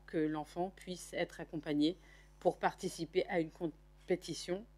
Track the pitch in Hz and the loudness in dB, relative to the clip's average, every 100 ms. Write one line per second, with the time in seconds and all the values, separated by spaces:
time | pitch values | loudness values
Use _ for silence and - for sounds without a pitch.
0 | - 170 156 156 147 175 185 - - 180 | -4 0 2 0 -4 -4 -4 -4 -10 -10
1 | - - 170 - 160 160 156 147 151 185 | -6 -4 -4 -4 -8 -6 0 4 4 2
2 | - - - - - - 185 - 185 - | -8 -20 -20 0 2 4 2 2 -4 -4
3 | 160 185 - 185 160 - 170 - - - | -2 0 2 2 0 -2 -4 -4 -16 -8
4 | - 180 - 156 - 185 226 | -2 0 -2 -8 -4 -4 -6